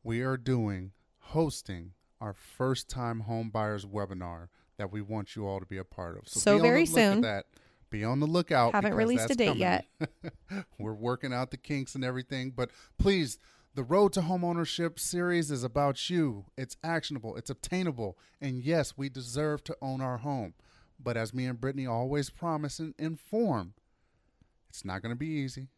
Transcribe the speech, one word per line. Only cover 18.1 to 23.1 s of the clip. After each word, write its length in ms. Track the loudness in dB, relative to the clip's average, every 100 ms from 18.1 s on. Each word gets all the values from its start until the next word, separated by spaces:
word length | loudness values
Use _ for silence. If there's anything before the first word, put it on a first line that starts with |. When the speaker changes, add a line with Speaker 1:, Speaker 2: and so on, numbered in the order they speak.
| -6 _ _
Speaker 1:
And 240 | -6 -2
yes, 300 | 2 2 2
we 140 | -4 -8
deserve 540 | -8 -6 -2 -2 -2
to 120 | -6 -8
own 200 | -6 -4
our 180 | -4 -4
home. 340 | -2 -4 -4 -10 _ _ _ -8
But 180 | -4 -2
as 160 | -2
me 140 | -2 -4
and 120 | -2
Brittany 280 | -4 -2 -2
always 420 | -2 0 0 -2
promise 480 | -4 -4 -2 -4 -6
and 160 | -10 -4
inform, 760 | -6